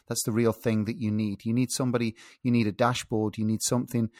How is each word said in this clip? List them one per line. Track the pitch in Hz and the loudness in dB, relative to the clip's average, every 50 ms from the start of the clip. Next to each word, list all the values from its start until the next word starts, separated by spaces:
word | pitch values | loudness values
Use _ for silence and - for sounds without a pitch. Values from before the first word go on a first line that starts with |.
| _ - | _ -8
that's | 117 - - | -8 -6 -4
the | 127 | -2
real | 110 117 117 113 | 0 2 2 2
thing | 107 - - 120 110 107 107 | 0 0 0 0 0 2 0
that | 101 120 - | -2 -4 -4
you | 110 107 | -2 -2
need. | 107 107 107 104 98 - - | 0 0 0 -2 -4 -4 -4
You | 113 113 | -2 0
need | 123 127 - | 0 0 0
somebody, | - - 131 127 120 120 120 113 107 - - - - _ - | 0 -2 0 0 0 0 0 -2 -4 -6 -14 -20 -16 _ 0
you | 123 | 2
need | 120 120 113 104 | 4 4 4 2
a | 90 | 2
dashboard, | - 120 120 120 - - - 120 107 107 107 - 110 | 2 2 2 2 0 -4 -4 -2 0 0 0 -2 -2
you | 110 | -2
need | 107 110 104 | 0 0 0
something | - - 127 123 123 - - 117 113 110 - | 0 0 0 0 -2 -2 -2 -2 -2 -2 -4